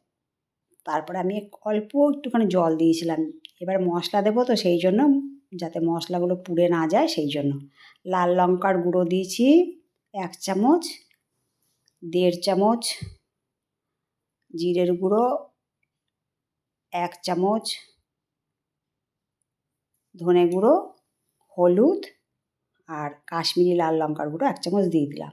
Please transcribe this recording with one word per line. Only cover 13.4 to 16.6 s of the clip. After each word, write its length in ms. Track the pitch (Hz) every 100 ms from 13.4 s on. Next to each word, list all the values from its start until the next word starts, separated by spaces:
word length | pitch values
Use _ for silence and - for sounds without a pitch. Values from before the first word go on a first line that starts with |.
| _ _ _ _ _ _ _ _ _ _ _
জিরের 360 | 165 175 175 180
গুঁড়ো, 340 | 175 190 214 247 285 - _ _ _ _ _ _ _ _ _ _ _